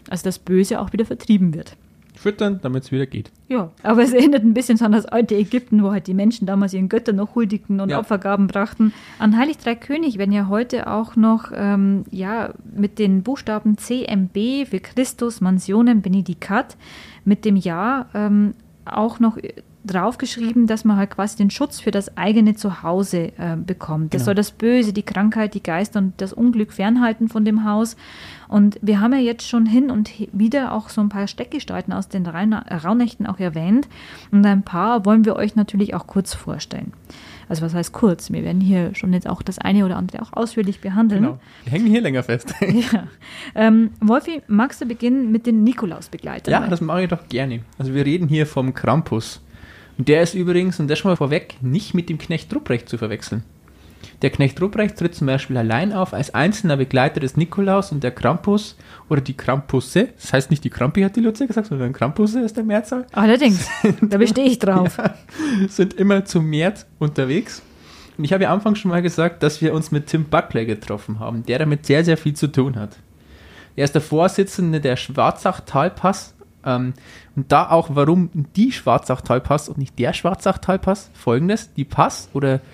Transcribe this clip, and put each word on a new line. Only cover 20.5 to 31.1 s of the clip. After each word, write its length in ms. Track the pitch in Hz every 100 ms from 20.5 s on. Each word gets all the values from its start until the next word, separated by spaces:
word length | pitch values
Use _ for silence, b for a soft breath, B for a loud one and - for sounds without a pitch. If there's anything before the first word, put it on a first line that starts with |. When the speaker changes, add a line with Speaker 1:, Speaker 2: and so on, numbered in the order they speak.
| 240 226
Speaker 1:
dass 160 | 220
man 140 | 220 202
halt 140 | 202
quasi 260 | - 202 -
den 140 | 202
Schutz 280 | - 294 -
für 120 | 214
das 260 | 202 196 -
eigene 380 | 185 220 214 214
Zuhause, 760 | 208 175 165 185 196 175 165 -
äh, 180 | 170 165
bekommt. 580 | 175 180 - 156 160
Das 60 | 135
Speaker 2:
Genau. 40 | 127
Speaker 1:
soll 100 | 202
das 160 | 202
Böse, 420 | - 226 247 214
die 100 | 202
Krankheit, 500 | - 190 214 220 214
die 80 | 202
Geister 360 | - 165 208 208
und 140 | 190 -
das 140 | 190
Unglück 400 | - 247 233 214
fernhalten 560 | - 196 247 233 226 226
von 160 | 220 214
dem 180 | 220 214
Haus. 300 | 208 226 - B B B B B
Und 320 | 208 202 -
wir 180 | 208 202
haben 140 | 226
ja 60 | 269
jetzt 280 | 233 233 -
schon 180 | 240 226
hin 260 | 247 277
und 160 | 214 214
he-, 220 | - -
wieder 380 | 196 220 277 254
auch 160 | 220 -
so 120 | -
ein 80 |
paar 180 | 208